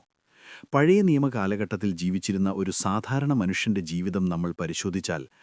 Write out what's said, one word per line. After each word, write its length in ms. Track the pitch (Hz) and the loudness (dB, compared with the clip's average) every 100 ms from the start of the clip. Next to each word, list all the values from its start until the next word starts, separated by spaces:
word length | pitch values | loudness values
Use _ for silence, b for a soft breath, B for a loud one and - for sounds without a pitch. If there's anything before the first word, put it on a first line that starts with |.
| _ _ B B B B B | _ _ B B B B B
പഴയ 280 | 139 156 196 | 2 6 6
നിയമ 240 | 190 143 139 | 6 4 2
കാലഘട്ടത്തിൽ 600 | 123 98 101 101 101 104 | 0 0 -2 -2 -2 -2
ജീവിച്ചിരുന്ന 560 | 85 90 92 - 98 98 | -2 0 -2 0 0 0
ഒരു 200 | 95 95 | -2 -2
സാധാരണ 640 | - 101 104 - 135 143 | -2 -2 -2 -2 -2 0
മനുഷ്യന്റെ 480 | 135 92 92 117 98 | 2 0 0 0 -2
ജീവിതം 420 | 80 87 92 98 92 | -2 -4 -2 0 0
നമ്മൾ 260 | 85 85 | 0 -4
പരിശോധിച്ചാൽ, 720 | 82 85 80 101 92 90 80 65 B | -4 -6 -4 -4 -4 -4 -6 -8 B